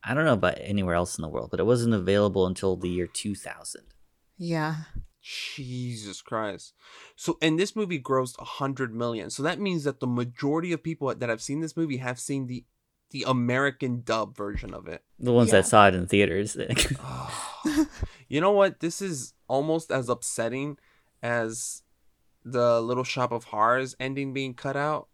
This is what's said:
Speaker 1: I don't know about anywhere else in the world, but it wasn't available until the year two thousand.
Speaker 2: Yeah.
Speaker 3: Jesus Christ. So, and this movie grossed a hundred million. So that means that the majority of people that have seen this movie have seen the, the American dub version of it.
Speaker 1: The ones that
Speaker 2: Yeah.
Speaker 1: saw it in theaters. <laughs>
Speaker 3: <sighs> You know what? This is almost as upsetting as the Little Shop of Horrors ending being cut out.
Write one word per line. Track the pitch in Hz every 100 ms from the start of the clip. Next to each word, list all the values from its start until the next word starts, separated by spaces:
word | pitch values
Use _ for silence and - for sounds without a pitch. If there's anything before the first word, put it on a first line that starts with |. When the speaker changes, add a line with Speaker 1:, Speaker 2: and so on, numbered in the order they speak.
Speaker 1:
I | -
don't | 131 160
know |
about | 113 90 73
anywhere | - 101 92 85
else | 87 -
in |
the | 80
world, | 69 57
but | 90
it | 95
wasn't | 123 117
available | 110 90 101 104 95 92
until | 92 98 90
the | 90
year | 90 87
two | - 104 101
thousand. | - - - - _ _ _ _ _ _
Speaker 2:
Yeah. | 170 165 156 156 160 - - _
Speaker 3:
Jesus | - - - - 127 123 123 117 104 92
Christ. | - 113 107 95 - _ - - - _
So, | - 170
and | 160 160
this | 196 -
movie | 202 170
grossed | 123 131 127 -
a | -
hundred | - 139 131 127 110
million. | 120 117 92
So | -
that | 143 175
means | 202 175
that | 143 135
the | 131
majority | 120 123 120 143 156 180
of | 165
people | - 165 135
that | 117 120
have | 110
seen | - 139
this | 160 160
movie | 165 127
have | 127 123
seen | - 139 127
the, | 123 - _ _ _ _
the | 139 127
American | 127 120 127 139 135 131 120
dub | 117 113 104 -
version | 104 104 101
of | 90 85
it. | 82 _ _
Speaker 1:
The | 123
ones | 117 113
that | 107
Speaker 2:
Yeah. |
Speaker 1:
saw | 95 110 101
it | 92
in | 90
theaters. | 101 101 92 104 -
<laughs> | - 127 - 135 131 127 127 - - - 311
Speaker 3:
<sighs> | 294 302 - - - -
You | 139
know | 180
what? | 202 196 -
This | 165 -
is | 196 151 117 _ _
almost | 131 151 160 160
as | 135 123
upsetting | 120 - - 117 127 143 143 _ _ _ _
as | 120 120 113 113 - - _ _ _ _ _ _ 120
the | 123 120 117
Little | 117 123
Shop | 127 - 123
of | 117 -
Horrors | 107 110 123 131 -
ending | 131 135 139
being | 135 135
cut | 123 143 139
out. | 147 151 -